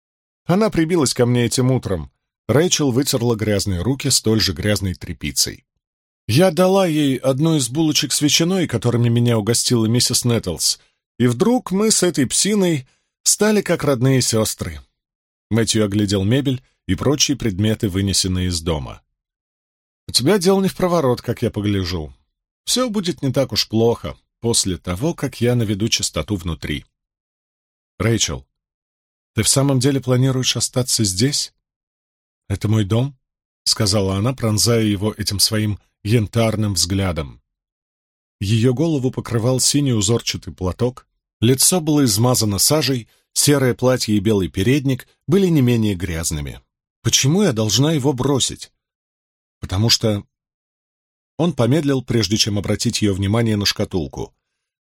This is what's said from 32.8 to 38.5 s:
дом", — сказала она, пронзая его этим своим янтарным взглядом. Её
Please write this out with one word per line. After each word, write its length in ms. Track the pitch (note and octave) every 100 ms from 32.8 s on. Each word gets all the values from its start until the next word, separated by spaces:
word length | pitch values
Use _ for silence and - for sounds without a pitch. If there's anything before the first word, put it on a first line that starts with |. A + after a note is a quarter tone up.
дом", — 320 | G2+ A2+ C3+ - _ _ _ _
сказала 520 | - - G#2+ G#2 F#2+ F#2+
она, 180 | A2
пронзая 480 | C3+ A2+ G#2+ A2 A#2
его 320 | A2 G2+ G#2+ -
этим 220 | G2+ G2+
своим 400 | - A2 G#2+ G2+ _ _
янтарным 720 | G2+ A#2 G2+ A#2+ A2+ G2 G#2+
взглядом. 640 | G2 F2 G2 F#2+ D#2+ C#2+ A#1 _ _ _ _ _ _ _ _ _ _
Её 340 | G2